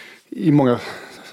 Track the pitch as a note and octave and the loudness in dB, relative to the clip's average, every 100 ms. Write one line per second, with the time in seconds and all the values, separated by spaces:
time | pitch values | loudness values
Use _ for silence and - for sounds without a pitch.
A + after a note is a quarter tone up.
0 | - - _ - F#3 D3 C3 A#2 - - | -20 -20 _ -2 2 4 4 0 -4 -14
1 | - - - | -18 -20 -14